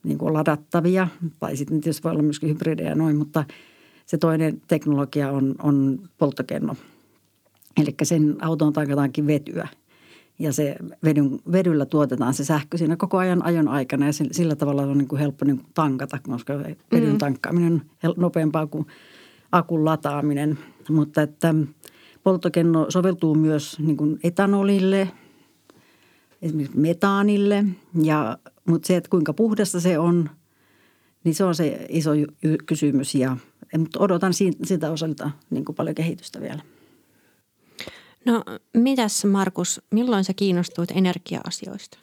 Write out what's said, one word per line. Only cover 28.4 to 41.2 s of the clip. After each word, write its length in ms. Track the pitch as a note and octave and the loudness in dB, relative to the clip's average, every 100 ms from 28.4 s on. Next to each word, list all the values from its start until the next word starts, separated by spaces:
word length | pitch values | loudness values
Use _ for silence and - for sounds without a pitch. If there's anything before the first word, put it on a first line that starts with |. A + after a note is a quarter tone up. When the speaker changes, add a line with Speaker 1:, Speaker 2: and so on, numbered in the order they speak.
| - _ - | -14 _ -2
Speaker 1:
mut 200 | E3 - | 0 2
se, 100 | F3+ | 0
että 140 | E3 | 2
kuinka 240 | F#3 D#3 | 0 0
puhdasta 460 | D3+ A3+ G#3 G3 F3+ | 0 0 2 -2 0
se 200 | F3 D#3+ | 0 2
on, 300 | F3 F3 D#3 - _ _ _ _ _ _ _ _ | 4 2 0 -6 _ _ _ _ _ _ _ _
niin 120 | E3 D#3 | -4 0
se 80 | |
on 120 | F#3+ D#3+ | 0 2
se 300 | D#3 - - | -2 -2 -4
iso 240 | E3 D3+ | -2 2
ju-, 140 | D3+ D3 - | 0 0 -2
ju-, 140 | D#3+ D#3 - | -2 -2 -2
kysymys. 500 | D#3 D3 C3+ C3 C#3 | -2 2 0 0 0
Ja, 220 | B2+ B2+ - _ - D#3 | 0 -2 -10 _ -6 -2
mut 180 | D#3+ - | -2 0
odotan 360 | G3+ F3 F#3+ | 2 2 0
si-, 240 | F3 G3 D#3 | 2 0 0
siltä 280 | E3 F#3 D3+ | -2 -2 -2
osalta, 400 | D#3+ D#3+ D3 D3 D3 _ | -4 -6 -6 -8 -10 _
niinku, 240 | - D3+ | -6 -6
paljon 220 | D3 D#3+ D#3 | -6 -6 -4
kehitystä 460 | E3 - - - | -4 -6 -12 -14
vielä. 200 | D3+ D#3 - _ _ _ _ _ _ _ _ _ _ - - - - _ - | -12 -12 -14 _ _ _ _ _ _ _ _ _ _ -18 -18 -18 -20 _ 0
Speaker 2:
No 180 | A#3 - G#2+ _ | 0 -2 -14 _
mitäs, 520 | A#3 B3 C4 A3 - G3+ | 2 4 2 0 0 2
Markus, 560 | G3 F#3+ F#3 F3 - _ | 2 0 -2 -4 -6 _
milloin 320 | G#3+ B3 G#3 | 0 2 2
sä 100 | F#3+ | 0
kiinnostuit 580 | F#3+ G3+ F3 F3 - F3 | 0 0 0 -2 -4 -4
energia-asioista? 1040 | - F#3 F3+ | 2 0 0